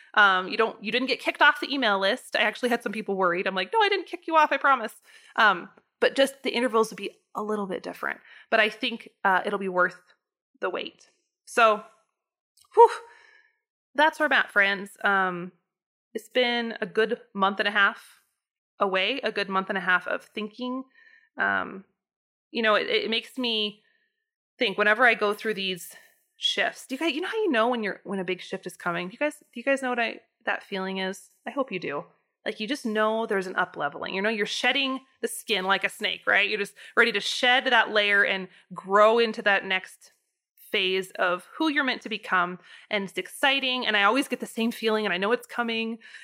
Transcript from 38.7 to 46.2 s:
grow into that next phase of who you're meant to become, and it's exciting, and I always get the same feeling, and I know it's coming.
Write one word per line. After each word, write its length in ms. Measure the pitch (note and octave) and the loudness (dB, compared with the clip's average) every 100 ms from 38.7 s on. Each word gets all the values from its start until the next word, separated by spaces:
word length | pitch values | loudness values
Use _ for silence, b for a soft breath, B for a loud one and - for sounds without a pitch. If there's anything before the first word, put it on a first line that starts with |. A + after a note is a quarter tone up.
grow 460 | F3+ F#3 G3+ G#3+ A#3 | -16 2 6 6 6
into 220 | A#3 A3 | 2 0
that 240 | G#3+ G3 F#3+ | 0 0 0
next 460 | F#3 - - - _ _ _ _ _ - G#3+ | -4 -4 -20 -20 _ _ _ _ _ -4 -2
phase 340 | F#3 F#3 F#3 - | 0 -2 -4 -2
of 280 | F#3+ F3+ - - | 0 0 -6 -4
who 120 | D#4+ | -2
you're 200 | D4 C4 | 0 -2
meant 120 | A#3+ | -4
to 80 | A3 | -6
become, 500 | G#3 - F#3 F3 F3+ B B B | -10 -2 0 0 -4 B B B
and 160 | G#3 G3 | -4 -4
it's 120 | - | -8
exciting, 680 | F#3 - C#4+ C4+ B3+ B3+ A3+ | -10 -2 0 2 0 -2 0
and 80 | G#3+ | 2
I 80 | |
always 240 | G3+ B3+ C4 | 4 2 0
get 140 | B3 | -6
the 140 | G#3 - | -8 -4
same 140 | A3+ | -4
feeling, 340 | - A3 A3 G#3 | -2 -2 0 0
and 80 | |
I 40 | F3 | -2
know 140 | G3+ | 0
it's 160 | A#3+ - | -2 -4
coming. 520 | - A#3 A3+ A3+ A3+ B B | -6 -4 -4 -6 -8 B B